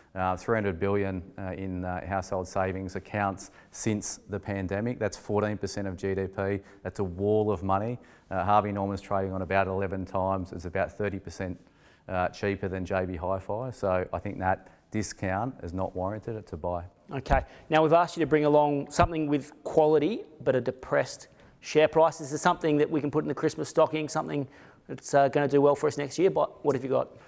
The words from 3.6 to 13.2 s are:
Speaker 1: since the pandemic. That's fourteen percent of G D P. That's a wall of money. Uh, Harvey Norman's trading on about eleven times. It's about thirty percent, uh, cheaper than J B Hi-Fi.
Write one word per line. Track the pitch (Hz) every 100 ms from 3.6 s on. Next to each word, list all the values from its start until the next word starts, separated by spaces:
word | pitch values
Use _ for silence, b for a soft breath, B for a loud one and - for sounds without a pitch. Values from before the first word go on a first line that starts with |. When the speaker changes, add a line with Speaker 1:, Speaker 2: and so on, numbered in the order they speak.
| b
Speaker 1:
since | - 113 107 - - -
the | 98
pandemic. | 104 98 92 98 117 123
That's | 104 -
fourteen | - 104 104 104
percent | 98 - 98
of | 90
G | 98 95
D | 95
P. | 95 98 101 B B
That's | 95 -
a |
wall | 95 87 101 107 107
of | 95
money. | 95 98 113 123 b b b
Uh, | 95
Harvey | 90 104 104
Norman's | 104 98 98
trading | - 98 98
on | 95
about | 87 98 95
eleven | 95 98 95 90
times. | 98 95 95 87
It's | 87 90
about | 95 92
thirty | - 104 95
percent, | 85 - 92 92 - b b b -
uh, | 92 90
cheaper | - 101 98 98
than | 92 92
J | 95 92
B |
Hi-Fi. | 87